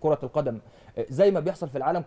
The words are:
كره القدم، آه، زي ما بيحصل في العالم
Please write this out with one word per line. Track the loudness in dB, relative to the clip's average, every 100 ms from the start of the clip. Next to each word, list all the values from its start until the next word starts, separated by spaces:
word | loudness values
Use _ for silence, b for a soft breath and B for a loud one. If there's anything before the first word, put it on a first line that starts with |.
كره | 0 0
القدم، | -2 -4 -2 -4 -12 B B -8
آه، | -4
زي | 4 4
ما | 4
بيحصل | -2 -4 -6
في | -4
العالم | -2 -2